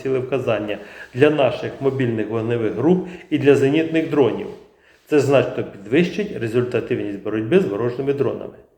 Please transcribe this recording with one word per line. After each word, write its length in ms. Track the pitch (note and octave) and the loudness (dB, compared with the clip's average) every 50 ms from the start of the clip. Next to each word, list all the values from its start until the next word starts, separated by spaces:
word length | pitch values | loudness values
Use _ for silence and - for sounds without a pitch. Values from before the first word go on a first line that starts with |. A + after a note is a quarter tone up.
| - | -2
цілевказання 760 | C3+ C3 C3 B2 - C#3 C3 A2+ A#2+ A2+ G#2 G#2+ G#2 G2+ F#2+ - - - - - - - | -2 -2 -2 -2 -2 -4 -2 0 0 -2 -2 -2 -4 -6 -8 -10 -14 -18 -20 -18 -8 0
для 160 | B2 C#3 D3+ | 4 4 4
наших 420 | D3+ D3+ C3+ A#2+ B2 - - A#2 - - | 4 4 2 0 0 -2 -6 -8 -6 -2
мобільних 480 | C3+ C3+ B2+ B2+ C3 A#2 A2+ A2 G#2+ G2 | -2 -2 0 0 0 0 0 -2 -2 -4
вогневих 440 | A2+ A2+ A2 A#2 A#2+ A#2 A2+ G#2 - | -4 -4 -2 -2 -2 -2 -2 -2 -2
груп 360 | - A#2+ D#3+ F#3 F3+ - - - - - - | 0 2 4 4 2 0 -4 -10 -16 -8 -4
і 80 | D#3 C#3+ | -2 2
для 160 | C3 C#3 C#3 | 4 6 6
зенітних 560 | C#3 C#3 C3+ C#3+ D#3+ D#3+ D#3+ D#3+ E3 D#3 - | 6 6 4 4 2 0 0 0 -2 0 0
дронів. 360 | C#3+ C#3+ C3 A2+ - - - F#2+ - - - _ _ _ _ _ _ _ _ | 2 4 4 4 2 -2 -6 -10 -12 -16 -20 _ _ _ _ _ _ _ _
Це 140 | - D3+ D3 | 0 2 4
значно 440 | B2+ B2+ C#3+ C3 A2 - - - G#2+ | 4 6 4 4 4 2 -2 -6 -6
підвищить 720 | F2+ - - G2 G#2 A#2+ D#3+ F3+ F3+ - - G#3 - - A2 | -8 -10 -16 -6 0 2 2 2 2 0 -4 -6 -6 -6 -6
результативність 840 | A#2 A2+ A2 B2 A#2+ - - A2+ - - B2 A2+ G#2 G#2 G2+ F#2+ - | -4 -2 0 0 0 0 0 -2 -2 -2 -4 -4 -4 -4 -6 -8 -6
боротьби 380 | G#2+ G#2+ A2 A2 A#2 D#3 F#3+ | -6 -4 -4 -2 2 2 2
з 40 | F#3+ | 2
ворожими 480 | - G2+ G2+ A#2+ A#2+ A#2+ - C3+ C#3 C#3 | 0 -2 -4 -4 -4 -4 -4 -4 -2 -2
дронами. 420 | C3+ B2 G#2+ G2+ G2+ G2+ - - - - _ _ | 0 0 -2 -4 -6 -10 -14 -16 -20 -20 _ _